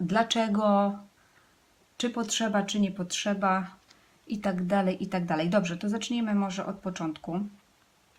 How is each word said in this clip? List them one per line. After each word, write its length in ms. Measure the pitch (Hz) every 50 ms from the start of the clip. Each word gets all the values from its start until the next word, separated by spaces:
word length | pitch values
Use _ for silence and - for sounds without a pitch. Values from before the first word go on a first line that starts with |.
dlaczego, 1000 | 180 156 185 220 226 226 - 233 226 220 202 208 214 208 202 202 202 202 202 - - - _ _ _ _ _ _ _ _ _ _ _ _ _ _ _ _ _
czy 140 | - - 240
potrzeba, 520 | 240 240 226 208 - - 226 220 202 202 196
czy 180 | 202 - 208
nie 120 | 202 190 190
potrzeba 760 | - 180 180 - - - 208 202 196 202 190 185 190 185 180 - - _ _ - _ _ _ _ _ _
i 120 | - 226 208
tak 280 | - 202 185 180 185
dalej, 360 | 175 196 202 190 185 185 185 190
i 40 |
tak 180 | 190 - 185 175
dalej. 260 | 170 160 156 160 175
Dobrze, 260 | 185 208 180 170 170
to 120 | 175 - 202
zacznijmy 460 | 214 226 220 - 240 240 226 214 208
może 320 | 202 196 190 185 190 -
od 100 | - 202
początku. 640 | 202 - 190 180 - 170 160 151 - - - 165 185 208 208 - - _ _ _ _ _ _ _ _ _ _ _